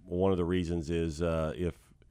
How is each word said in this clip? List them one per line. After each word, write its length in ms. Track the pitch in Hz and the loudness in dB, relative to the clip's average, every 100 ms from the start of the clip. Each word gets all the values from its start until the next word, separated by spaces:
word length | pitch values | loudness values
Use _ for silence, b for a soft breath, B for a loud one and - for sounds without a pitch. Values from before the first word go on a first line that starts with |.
| - | -6
one 260 | 87 95 | 0 2
of 60 | 92 | 2
the 80 | 85 | 2
reasons 440 | 92 85 85 76 | 0 0 -2 -2
is, 320 | 85 82 78 | 0 -2 0
uh, 320 | 85 82 78 62 | 0 0 -2 -2
if 200 | 87 - - - - | -4 -4 -12 -20 -20